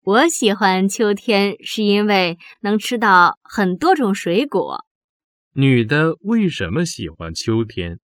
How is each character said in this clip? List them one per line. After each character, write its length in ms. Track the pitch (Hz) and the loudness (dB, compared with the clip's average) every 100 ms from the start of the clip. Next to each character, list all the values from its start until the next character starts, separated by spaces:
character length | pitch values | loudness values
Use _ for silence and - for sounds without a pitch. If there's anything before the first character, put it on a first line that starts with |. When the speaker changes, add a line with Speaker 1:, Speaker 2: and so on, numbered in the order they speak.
Speaker 1:
我 280 | - 214 330 | 0 2 2
喜 240 | - 226 | 2 -2
欢 360 | 196 196 185 196 | 0 0 2 0
秋 240 | - 214 | 0 0
天， 440 | 208 - 202 202 - | 0 0 0 0 -4
是 200 | - - | -10 -2
因 240 | 208 202 208 | 0 2 2
为 320 | 202 175 170 - - | 0 0 -4 -14 -10
能 180 | 208 214 | -4 -2
吃 180 | - 240 | -2 -2
到 420 | 214 185 175 - | 4 4 4 0
很 340 | _ - 190 180 | _ -2 -2 0
多 200 | 320 339 | 2 2
种 180 | 226 | 2
水 320 | 196 - 180 285 | -2 -2 -2 0
果。 400 | 185 71 65 - _ _ _ _ _ _ | -2 -4 -8 -14 _ _ _ _ _ _
Speaker 2:
女 300 | - 135 123 | 0 4 4
的 300 | 110 147 160 160 | 2 0 0 -2
为 280 | 196 233 190 | -2 0 0
什 220 | - 85 | -2 -4
么 140 | 113 170 | -2 -4
喜 220 | - 80 | -6 -12
欢 260 | 78 82 | -10 -12
秋 300 | 82 - 113 | -8 -2 -2
天？ 340 | 110 101 87 85 | -2 -6 -10 -10